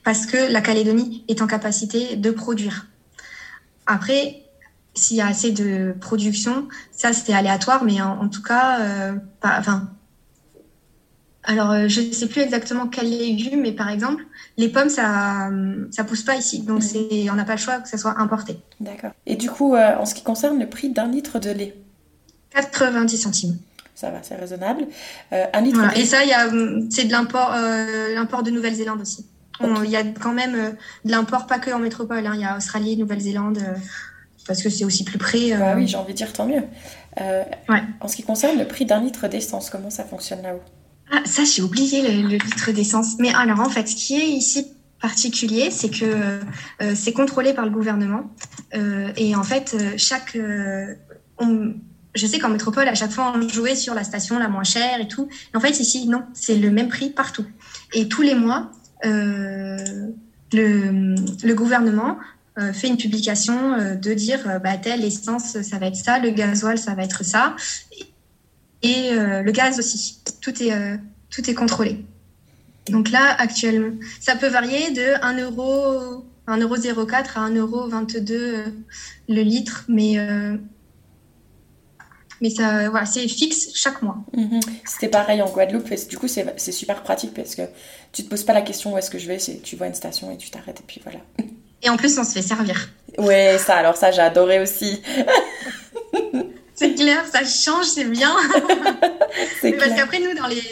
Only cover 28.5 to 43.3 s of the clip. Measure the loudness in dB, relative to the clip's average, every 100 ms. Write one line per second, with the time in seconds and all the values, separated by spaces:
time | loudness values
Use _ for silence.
28.5 | -2 -2 -2 -4 -6 -8 -10 -14 _ _
29.5 | -6 -2 0 0 0 -2 -4 -4 -2 -2
30.5 | -2 -4 -6 -16 -8 0 2 2 0 0
31.5 | -2 0 -2 -2 -4 -4 -4 -2 -2 -4
32.5 | -4 -4 -4 -2 0 0 -2 -2 -2 0
33.5 | -2 -2 -6 -8 -12 -16 -18 -20 _ -6
34.5 | -2 -2 0 0 0 -2 -4 0 2 2
35.5 | 2 4 4 2 0 -6 -6 -8 -4 0
36.5 | 0 -2 -10 -20 -20 -12 -8 -2 -2 -2
37.5 | -8 0 0 0 -8 -8 -8 -4 0 2
38.5 | 2 0 -2 2 2 2 -2 -4 -4 -6
39.5 | -8 -8 -10 -10 -10 -10 -10 -10 -10 -8
40.5 | -10 -12 -20 _ _ _ -4 0 2 2
41.5 | 2 0 2 2 2 2 2 2 0 0
42.5 | -2 0 0 2 2 0 0 2